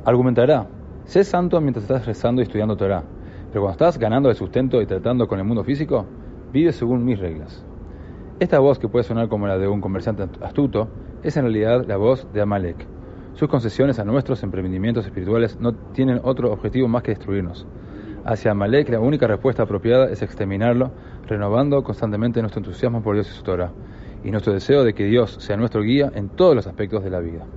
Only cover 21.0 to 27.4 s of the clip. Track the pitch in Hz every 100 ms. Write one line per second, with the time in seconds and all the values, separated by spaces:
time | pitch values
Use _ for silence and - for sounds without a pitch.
21 | - - - 107 101 110 143 143 - 107
22 | 110 104 120 117 110 107 92 85 120 117
23 | 107 104 98 - - 90 90 - - -
24 | - - - 104 101 98 - 139 120 101
25 | 101 120 110 - - 101 120 110 104 135
26 | 139 - 98 - 185 127 98 95 101 107
27 | 95 90 85 82